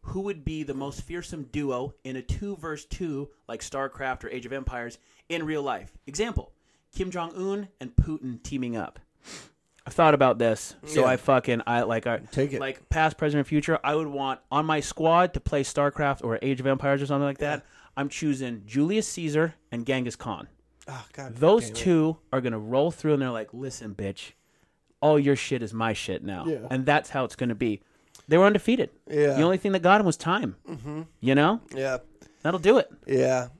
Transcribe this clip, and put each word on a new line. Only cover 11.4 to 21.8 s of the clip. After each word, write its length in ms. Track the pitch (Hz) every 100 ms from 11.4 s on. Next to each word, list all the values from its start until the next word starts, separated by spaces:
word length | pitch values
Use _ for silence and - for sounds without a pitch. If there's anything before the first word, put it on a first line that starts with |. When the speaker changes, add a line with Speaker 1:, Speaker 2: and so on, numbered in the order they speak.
| 123 117 117
Speaker 1:
I, 160 | 120
like, 240 | 113 113 120
I, 120 | 113
Speaker 2:
Take 340 | - 139 139
it. 80 | 135
Speaker 1:
like, 260 | 135 135 _
past, 260 | 160 160 -
present, 220 | 151 147
and 80 | 139
future, 300 | 151 147 160
I 120 | 139
would 120 | 151 156
want 300 | 139 135 131 _
on 140 | 139 160
my 140 | 156
squad 520 | 139 - 160 170 180
to 60 | 147
play 220 | - 143
StarCraft 600 | 139 - 143 - 147 135
or 160 | 120 113
Age 180 | 131 131
of 60 | 131
Empires 340 | 135 139 139
or 60 | 139
something 180 | 139
like 140 | 143 135
that. 220 | 147 147
Speaker 2:
Yeah. 100 | - - - -
Speaker 1:
I'm 120 | 143
choosing 520 | - 156 135 127 117 104
Julius 420 | 127 156 214 214
Caesar 460 | - 160 147 165 - _
and 140 | 120 117
Genghis 300 | 131 123 -
Khan. 320 | 123 90 - _ _ _ -
Speaker 2:
Oh, 200 | 131 -
God 200 | - 135 117
Speaker 1:
Those 280 | 156 220 220
Speaker 2:
damn 40 |
it. 40 |
Speaker 1:
two 380 | 107